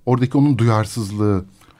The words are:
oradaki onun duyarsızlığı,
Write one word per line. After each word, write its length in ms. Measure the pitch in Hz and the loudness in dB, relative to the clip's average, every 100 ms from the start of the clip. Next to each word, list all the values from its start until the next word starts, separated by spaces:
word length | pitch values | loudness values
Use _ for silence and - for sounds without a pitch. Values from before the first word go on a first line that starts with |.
| - | -2
oradaki 320 | 123 127 143 | 0 0 2
onun 200 | 147 117 | 2 2
duyarsızlığı, 880 | 117 107 104 120 101 104 104 98 - - - _ | 2 2 -2 -6 -6 -2 0 0 -4 -14 -20 _